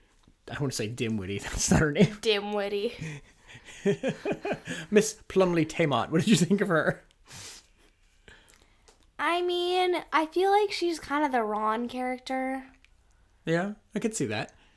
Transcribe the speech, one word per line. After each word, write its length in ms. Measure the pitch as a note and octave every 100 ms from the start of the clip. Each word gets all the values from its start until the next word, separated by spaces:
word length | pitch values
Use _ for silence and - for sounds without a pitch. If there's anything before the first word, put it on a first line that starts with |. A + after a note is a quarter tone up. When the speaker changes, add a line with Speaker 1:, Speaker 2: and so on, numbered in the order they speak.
| _ _ - _ -
Speaker 1:
I 80 | -
wanna 120 | C#3
say 160 | - A2
Dimwitty, 540 | A#2+ A#2 A2 F#2 G2+
<laughs> 20 |
that's 280 | - - -
not 80 | -
her 120 | D#3
name. 260 | D3 G#3 -
Speaker 2:
Dimwitty. 720 | A3+ G#3 G#3 G#3 G3+ G3+ A3+ - D#3+ C#3+ - _ - - - -
Speaker 1:
<laughs> 1080 | G3 - C4 - - - G#4 - - - D#3+
Miss 240 | G#3 G#3 - _
Plumley 380 | F#3+ F#3 E3+ D#3
Tamont, 440 | - D#3+ A#2+ F2+
what 100 | -
did 60 | G#3
you 80 | F3+
think 260 | F3 G3+
of 60 | G3
her? 360 | D#3+ F3 - _ _ - - - - _ _ _ _ _ _ - - _ _ _ _ - _ _ -
Speaker 2:
I 220 | D4 F4
mean, 540 | F4+ F4 F4 F4+ F4+ F4 -
I 140 | D4+ D#4+
feel 240 | F4 G4
like 200 | G4+ G4+
she's 280 | - F4 D#4
kind 240 | - C#4+
of 80 | D4+
the 120 | B3+
Ron 440 | G#3+ G#3+ G#3+ A3 A#3+
character. 760 | B3 B3+ B3+ - C4 C4 C4 C4 _ _ _ _ _ _ _ -
Speaker 1:
Yeah, 280 | E3 G3 G#3 _ G#3
I 40 |
could 160 | A3 A3
see 100 | A#2+
that. 260 | G#2+ - _ _